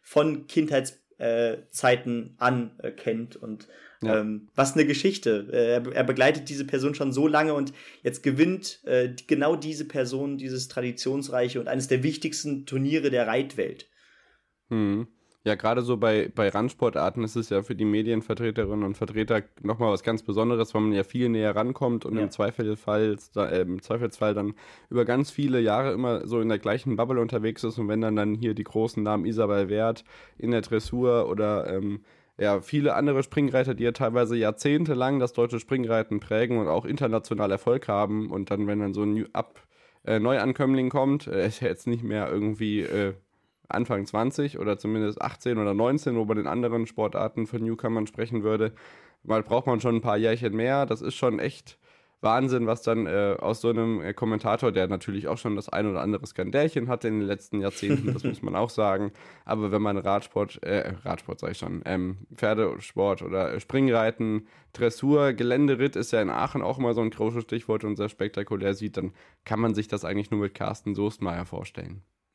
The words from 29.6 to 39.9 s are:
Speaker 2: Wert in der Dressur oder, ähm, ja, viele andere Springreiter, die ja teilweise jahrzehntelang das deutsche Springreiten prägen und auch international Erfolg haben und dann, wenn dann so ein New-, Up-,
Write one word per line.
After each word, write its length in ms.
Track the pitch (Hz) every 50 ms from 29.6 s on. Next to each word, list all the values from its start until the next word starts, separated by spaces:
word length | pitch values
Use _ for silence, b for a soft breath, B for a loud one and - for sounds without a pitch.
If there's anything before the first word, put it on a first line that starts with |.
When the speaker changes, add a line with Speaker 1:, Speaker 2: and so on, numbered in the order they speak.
| 98 92
Speaker 2:
Wert 360 | 104 107 110 113 113 - B B B B B B B -
in 140 | - 120
der 80 | 120 110
Dressur 680 | 104 - 117 107 - - - 123 127 123 120 117 104 -
oder, 380 | 92 104 107 104 104 95 -
ähm, 380 | - 95 95 98 101 101 104 b b b b b b b -
ja, 220 | 101 104 101 95
viele 340 | - - 151 151 143 143 -
andere 300 | - 143 147 139 135 127
Springreiter, 500 | - - 151 143 131 113 131 131 131 120
die 80 | -
ja 80 | 117 120
teilweise 460 | 117 - 131 113 113 123 120 110 120
jahrzehntelang 840 | 117 110 107 107 - - 143 143 156 170 151 143 123 127 131 143 139
das 140 | 123 120
deutsche 260 | - - 120 117 123 110
Springreiten 640 | - - 135 131 123 113 113 110 110 - 110 101
prägen 380 | - - 107 110 123 117 120 113
und 100 | 104 78
auch 160 | 80 98 117
international 680 | - 135 143 139 117 110 110 - - 113 107 104 95
Erfolg 380 | 95 95 - 117 120 139 - -
haben 420 | 104 101 104 98 107 107 107 101
und 220 | 92 98 98 -
dann, 160 | 101 101 104 101
wenn 100 | 104 104
dann 160 | 104 98 95
so 80 | 101
ein 120 | 104 104 104
New-, 120 | 110 107 -
Up-, 340 | - 101 113 - - - - b b b b b